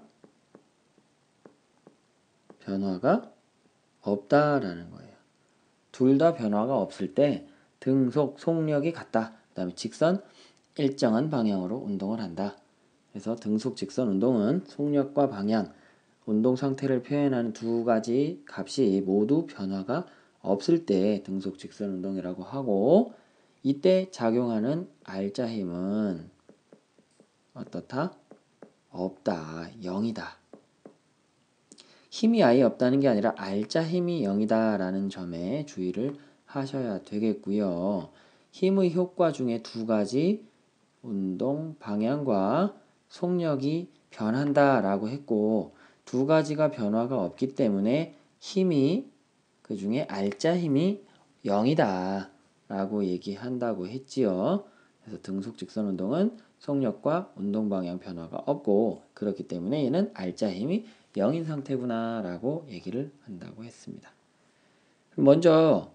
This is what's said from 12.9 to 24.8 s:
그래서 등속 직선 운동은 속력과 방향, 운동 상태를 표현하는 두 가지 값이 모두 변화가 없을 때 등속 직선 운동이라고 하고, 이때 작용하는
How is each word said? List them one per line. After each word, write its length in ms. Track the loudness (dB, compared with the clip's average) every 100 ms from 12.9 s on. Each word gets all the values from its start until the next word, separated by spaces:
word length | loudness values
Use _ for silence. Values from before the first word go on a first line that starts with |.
| _ _
그래서 240 | -10 -6 -6
등속 400 | -2 -2 -2 -6
직선 320 | -8 -2 0
운동은 560 | 2 2 2 2 0 -4
속력과 640 | -4 0 0 0 2 0
방향, 420 | 0 0 0 -2 -8 -20 _ _ _ -2
운동 300 | 2 4 2
상태를 480 | 0 -2 0 0
표현하는 500 | 0 0 2 0 -2
두 300 | -4 -2 0
가지 600 | 2 2 2 0 0 -4 -12
값이 560 | -10 -6 0 2 2 2
모두 420 | 2 4 2 0
변화가 580 | -6 -6 -4 -4 -4 -6 -16 _ _
없을 440 | -2 0 4 2 4
때 360 | 2 2 0
등속 360 | -2 -6 -6 -10
직선 300 | -12 -8 -6
운동이라고 540 | -4 -6 -6 -6 -8
하고, 720 | -8 -6 0 2 6 6 4 -4 _ _ _ _
이때 460 | -2 2 4 4 2
작용하는 760 | -2 0 2 0 0 0 -2